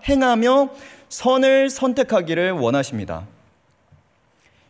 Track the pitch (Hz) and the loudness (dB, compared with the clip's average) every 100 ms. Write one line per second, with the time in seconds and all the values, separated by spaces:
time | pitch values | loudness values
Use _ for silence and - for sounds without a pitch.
0 | - 277 254 226 240 269 277 - - - | -2 0 2 2 2 2 0 -4 -20 -20
1 | - - 247 262 269 269 269 269 262 247 | -16 -4 0 2 4 4 2 -2 -2 -2
2 | - 214 165 165 180 175 117 139 131 110 | 0 0 0 -2 -2 0 0 0 -2 -6
3 | 87 82 98 _ _ _ _ _ _ _ | -8 -10 -14 _ _ _ _ _ _ _
4 | _ _ _ _ _ _ _ | _ _ _ _ _ _ _